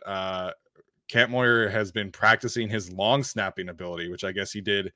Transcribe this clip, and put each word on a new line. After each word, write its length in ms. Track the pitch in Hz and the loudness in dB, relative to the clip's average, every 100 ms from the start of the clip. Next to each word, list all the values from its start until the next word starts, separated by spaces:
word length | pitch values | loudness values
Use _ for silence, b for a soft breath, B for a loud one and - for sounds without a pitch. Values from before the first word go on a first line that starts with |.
| 98 | -6
uh, 460 | 95 95 92 90 - _ _ _ _ - | -6 -4 -4 -6 -10 _ _ _ _ 0
Kampmoyer 600 | 120 120 123 120 117 104 | 2 4 4 4 4 2
has 220 | 110 101 | 0 -2
been 180 | 110 98 | -4 -6
practicing 580 | - 107 113 120 120 107 | 2 4 4 2 -4 -2
his 220 | 107 90 | -4 -4
long 320 | 92 107 139 | 0 4 4
snapping 460 | 127 110 95 95 90 | 2 -2 -4 -4 -10
ability, 400 | 85 90 85 87 | -10 -8 -6 -8
which 160 | 90 | -6
I 80 | 95 | -6
guess 180 | 95 98 | -4 -6
he 120 | 104 | -4
did 300 | 95 101 92 | 0 0 -2